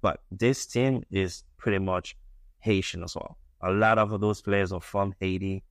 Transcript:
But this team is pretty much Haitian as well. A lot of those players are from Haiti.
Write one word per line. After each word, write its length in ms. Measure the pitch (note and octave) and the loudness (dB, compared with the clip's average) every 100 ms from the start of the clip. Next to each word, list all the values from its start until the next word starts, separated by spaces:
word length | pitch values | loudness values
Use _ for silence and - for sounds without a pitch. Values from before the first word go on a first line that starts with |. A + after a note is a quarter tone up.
But 180 | G#2 D2+ _ | 0 -2 _
this 340 | F#2 A#2 C3+ | 0 2 2
team 380 | - A#2+ C3 C3 - | -2 0 2 0 -2
is 340 | G2 F#2+ - - _ | -2 -2 -4 -18 _
pretty 200 | - G2 | -2 0
much 380 | F#2+ F2+ - - - - - _ | 0 -2 -4 -18 -20 -20 -20 _
Haitian 420 | - G2 F#2 F2+ | 0 0 0 -6
as 120 | E2+ | -10
well. 220 | - - - - _ | -10 -12 -16 -20 _
A 80 | F2+ | 0
lot 280 | G2 A2 A2 | 4 4 6
of 200 | G#2+ G#2+ | 4 2
those 200 | G#2+ G#2 | 0 0
players 320 | - G2+ F#2+ | 0 0 0
are 80 | F#2 | -4
from 340 | - G2+ G2 F#2+ | -6 -2 -2 -2
Haiti. 420 | F#2+ F#2 F#2+ F#2+ - | -2 -2 -2 -6 -8